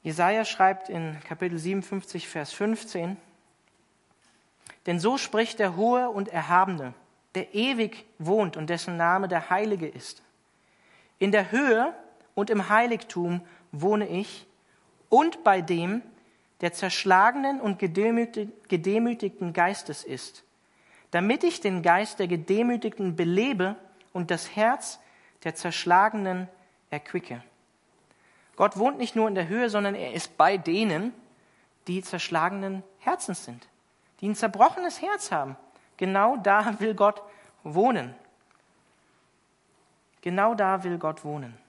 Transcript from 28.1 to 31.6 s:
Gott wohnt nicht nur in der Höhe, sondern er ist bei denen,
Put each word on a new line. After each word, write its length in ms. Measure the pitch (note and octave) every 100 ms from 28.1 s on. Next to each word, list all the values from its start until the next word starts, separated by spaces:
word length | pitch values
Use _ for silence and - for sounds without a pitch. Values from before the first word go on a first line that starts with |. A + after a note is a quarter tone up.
| _ _ _ _ -
Gott 220 | G3+ F#3+
wohnt 200 | A#3+ C#4+
nicht 180 | A#3+ A3+
nur 140 | A3
in 60 | G3
der 120 | E3
Höhe, 220 | A3 A#3+
sondern 260 | G#3 G3+ G3+
er 180 | D3
ist 240 | A#2+ - -
bei 200 | D#3+ G3
denen, 560 | E3 E3+ A3 D#3+ A3+ - - _ _ _